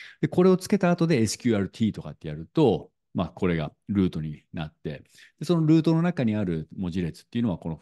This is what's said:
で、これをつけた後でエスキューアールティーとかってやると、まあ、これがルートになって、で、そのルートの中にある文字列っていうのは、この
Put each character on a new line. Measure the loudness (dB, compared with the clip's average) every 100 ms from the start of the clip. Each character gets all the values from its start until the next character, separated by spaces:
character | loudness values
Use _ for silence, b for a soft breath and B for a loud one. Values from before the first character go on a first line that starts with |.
| B B
で、 | -2
こ | 2
れ | 4
を | 4
つ | 2
け | 0
た | 2
後 | 2 2
で | 2
エ | 0
ス | 0
キ | 0
ュ |
ー | 0
ア |
ー |
ル | -2
テ | -2
ィ | -2
ー |
と | -2
か | -10
っ | -14
て | -12
や |
る | -12 -4
と、 | 2 4 4 -2 _ _ -6
ま |
あ、 | -6
こ | -2 0
れ | 0
が | -2 -8 -4
ル | 0 0
ー |
ト | -2
に | -8 -10 _
な | -12 -12
っ |
て、 | -12 -12 -12 -16 b b _
で、 | -2
そ | 2
の | 4
ル | 4
ー |
ト | 4 2
の |
中 | 2 0
に | 0 0
あ | -2
る | -4 -6 -8
文 | -6
字 | -4
列 | -4 -6
っ | -10
て | -4
い |
う | -2
の |
は、 | -4
こ | -6
の | -10